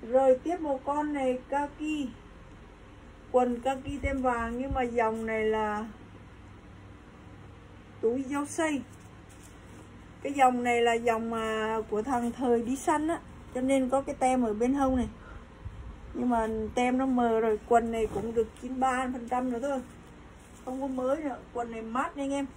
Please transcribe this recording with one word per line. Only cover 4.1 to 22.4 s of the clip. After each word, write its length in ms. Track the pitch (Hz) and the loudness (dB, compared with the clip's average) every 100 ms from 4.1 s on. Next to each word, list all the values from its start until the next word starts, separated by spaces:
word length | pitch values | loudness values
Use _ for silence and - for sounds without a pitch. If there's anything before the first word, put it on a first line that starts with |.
| 269 | 0
vàng 360 | 254 233 233 240 | 0 0 -2 -4
nhưng 160 | 269 | -2
mà 80 | 262 | -2
dòng 440 | 247 233 220 226 220 | 0 2 2 0 -4
này 180 | 220 | 0
là 420 | 220 220 214 208 220 - - - - - - - - - - - - - - - - - - - - - | 0 0 0 -2 -6 -12 -18 -18 -20 -20 -20 -20 -20 -20 -18 -18 -20 -20 -18 -18 -18 -18 -20 -20 -20 -2
túi 220 | 220 254 | 0 0
dâu 220 | 262 285 285 | -2 -2 -2
xay. 360 | - 320 285 - - - - - - - - - - - - - - 277 | 0 0 0 -4 -16 -20 -20 -20 -20 -20 -20 -18 -18 -18 -18 -18 -10 -6
Cái 80 | |
dòng 300 | 277 262 247 | 6 6 8
này 180 | 240 240 | 2 4
là 120 | 233 | 6
dòng 360 | 233 233 226 226 | 4 4 2 0
mà 480 | 226 220 220 214 220 214 | 0 0 0 0 0 0
của 120 | 208 | -2
thằng 300 | 226 247 240 | 0 0 0
thời 300 | 233 262 233 | 0 2 2
đi 140 | 220 277 | 2 -2
săn 320 | - 302 311 | 2 2 2
á, 120 | 339 - - - 254 | -2 -6 -18 -10 -4
cho 60 | |
nên 280 | 262 269 262 | 2 2 4
có 120 | 262 | 0
cái 140 | 277 277 | 0 0
tem 240 | 254 262 | 2 4
ở 100 | 233 | 2
bên 200 | 208 247 | 2 2
hông 220 | 277 269 262 | 4 4 2
này. 120 | 220 - - - - - - - - - - | 0 -6 -16 -16 -16 -14 -14 -12 -14 -14 -10
Nhưng 160 | - 247 | -2 2
mà 180 | 233 220 220 214 247 | 2 2 -2 -2 2
tem 220 | 247 254 | 2 4
nó 80 | 269 | 4
mờ 340 | 247 240 226 | 4 4 4
rồi, 200 | 226 214 - | 4 2 6
quần 240 | 233 233 | 6 6
này 160 | 226 214 | 0 -2
cũng 200 | 196 220 | -2 -2
được 140 | 233 226 - | 0 -2 -4
chín 180 | 247 262 | -8 0
ba 280 | 262 254 262 | 2 2 -2
phần 140 | 254 233 | -4 -2
trăm 220 | 247 254 | -2 0
rồi 100 | 233 | -2
thôi. 200 | 277 269 247 - - - - - - - - | -2 -4 -6 -18 -20 -20 -20 -20 -20 -14 -10
Không 160 | 262 | -6
có 60 | 269 | -4
mới 360 | 254 254 294 | -2 0 0
nữa, 140 | 302 240 - | 0 -6 -8
quần 180 | 240 233 | -6 -6
này 100 | 226 | -6
mát 360 | 226 240 330 285 | -4 -2 -2 -2
nha 60 | |
anh 80 | 277 | -2
em. 140 | 277 | -2